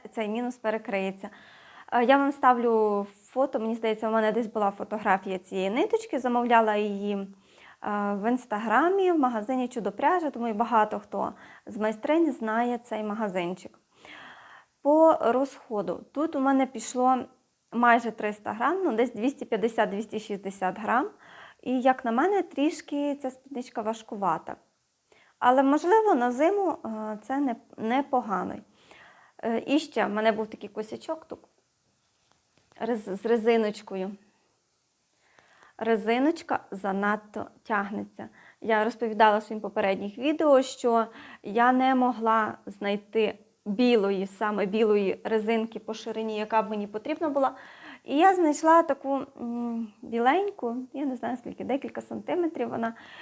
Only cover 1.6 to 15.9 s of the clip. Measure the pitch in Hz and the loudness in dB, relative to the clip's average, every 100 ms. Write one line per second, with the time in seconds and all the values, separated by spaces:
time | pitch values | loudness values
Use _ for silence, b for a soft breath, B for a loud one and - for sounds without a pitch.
1.6 | B B B 240 240 277 277 285 262 247 | B B B 0 4 4 4 2 4 4
2.6 | 240 226 214 202 202 - - 254 277 269 | 4 2 2 0 -4 -10 -10 -2 -2 0
3.6 | 220 226 226 220 226 220 214 214 220 220 | -4 -2 -2 -2 0 0 2 0 -2 -2
4.6 | 202 196 202 214 214 190 196 185 - 190 | -2 -2 -8 -4 0 0 0 -8 -6 -4
5.6 | 190 233 427 440 - 285 247 240 240 233 | -2 0 0 -2 -2 -4 0 0 4 4
6.6 | 220 208 208 202 202 202 196 196 B B | 4 2 -2 -4 -4 -4 -6 -14 B B
7.6 | B B - 208 202 202 208 254 - - | B B -6 -4 -2 -2 0 -2 -2 -6
8.6 | 226 220 330 392 370 339 254 226 208 262 | 0 2 4 4 2 4 2 0 -2 -2
9.6 | 247 247 196 190 285 359 311 240 233 208 | -2 -4 -6 0 2 2 0 -4 -4 -2
10.6 | 233 233 214 208 - 202 214 - B B | 2 2 2 -2 -8 -6 -6 -6 B B
11.6 | - 208 214 214 - 311 320 254 226 220 | -14 -4 -4 -2 0 2 2 0 -2 0
12.6 | 240 240 - 214 214 214 214 185 175 180 | 0 -2 -6 -6 -6 -4 -4 -2 -4 -6
13.6 | - _ _ B B B B B B B | -12 _ _ B B B B B B B
14.6 | B _ 277 302 320 - 226 240 277 - | B _ 4 6 8 6 2 2 0 -6
15.6 | - 208 185 | -8 -6 -4